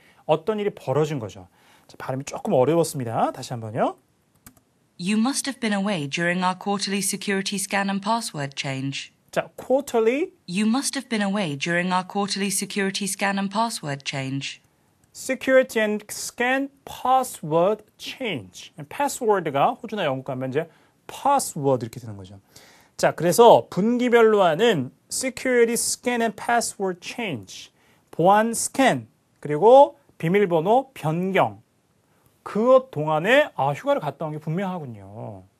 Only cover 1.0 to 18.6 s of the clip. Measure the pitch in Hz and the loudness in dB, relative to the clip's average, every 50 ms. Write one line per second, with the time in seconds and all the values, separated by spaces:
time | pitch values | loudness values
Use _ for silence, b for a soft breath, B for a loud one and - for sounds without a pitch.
1 | 156 147 156 139 110 98 - 98 92 - b b b b b b b _ - - | 0 0 -2 -6 -6 -8 -10 -14 -20 -20 b b b b b b b _ -20 -14
2 | - - 131 131 143 - - - - 233 185 131 127 - 165 170 160 160 - 143 | -8 -8 -6 -6 -6 -8 -12 -10 -4 2 4 4 4 6 4 2 2 0 -2 -6
3 | 123 113 113 147 220 311 320 - 262 - 131 117 113 110 110 139 208 311 381 - | -6 -4 -2 -2 -2 -2 -2 -6 -10 -10 -10 -10 -10 -8 -4 -2 -2 -2 -2 -6
4 | _ _ _ _ _ _ _ _ _ - _ _ _ _ _ _ _ _ _ _ | _ _ _ _ _ _ _ _ _ -20 _ _ _ _ _ _ _ _ _ _
5 | 175 180 214 214 220 262 285 - - - - - - 220 208 202 190 208 208 165 | -4 -2 0 0 0 0 -2 -4 -6 -8 -8 -6 -4 -2 -2 -2 -2 -2 -2 -4
6 | 143 139 139 175 170 170 175 180 185 180 185 185 - 202 202 202 202 196 190 202 | -4 -4 -4 -2 -2 0 0 0 0 -2 -2 -2 -4 -4 -4 -2 -2 -4 -4 -2
7 | 190 196 - 196 - 208 196 190 196 - 202 196 196 - - 196 202 196 196 196 | -2 -4 -4 -6 -4 -2 -2 -2 -2 -4 -4 -6 -6 -2 -2 -2 0 0 -2 -4
8 | 196 208 226 233 226 - - 156 143 139 139 - - 139 135 135 131 139 139 - | -2 -2 -2 -2 -2 -6 -8 -8 -8 -8 -8 -8 -8 -6 -6 -4 -4 -6 -6 -6
9 | - - _ _ _ _ - 170 - - _ - - - 254 277 277 - - 233 | -10 -14 _ _ _ _ -4 -4 -4 -4 _ -18 -4 0 0 0 0 0 0 2
10 | 226 220 247 285 349 381 - _ _ - 175 196 214 220 226 269 277 - - 285 | 2 2 2 0 -2 -4 -8 _ _ -8 -4 0 0 2 0 0 -2 -2 -6 -6
11 | - - 233 214 208 196 196 214 196 156 143 139 - 170 170 175 175 185 180 185 | -6 -4 -4 -2 -2 -2 -2 -2 -2 -4 -4 -4 -4 -2 0 0 0 2 0 0
12 | 180 185 - 208 202 196 202 202 196 202 190 - 202 196 - 208 196 196 196 - | -2 -2 -2 -4 -2 -2 -2 -4 -4 -2 -2 -4 -6 -4 -4 -2 -2 -2 -2 -4
13 | 202 190 - - 208 196 196 196 196 196 196 208 226 233 226 - - 151 139 139 | -4 -4 -4 -2 -2 -2 0 -2 -4 -2 -2 -2 -2 -2 -2 -6 -6 -6 -8 -6
14 | - - - 135 135 135 135 139 135 - - - _ _ _ _ _ _ _ _ | -8 -8 -6 -6 -6 -4 -4 -6 -6 -8 -12 -14 _ _ _ _ _ _ _ _
15 | _ _ _ - - - 262 - - 262 262 262 262 254 - 226 220 214 208 214 | _ _ _ -14 -6 -6 -6 -4 0 4 4 4 4 4 0 0 0 0 -2 -4
16 | - - - - - - - - 240 247 262 269 277 277 - _ _ - - - | -6 -10 -12 -12 -10 -12 -6 -4 -2 0 0 0 -2 -4 -8 _ _ -18 -18 -6
17 | - 254 262 262 254 254 - - - 151 151 165 170 196 220 214 - _ _ _ | 0 2 2 2 2 -2 -6 -10 -6 0 2 2 4 2 2 -2 -6 _ _ _
18 | - - - - 262 226 175 127 98 92 - - | -16 -16 -12 -8 -6 -6 -6 -6 -8 -12 -18 -20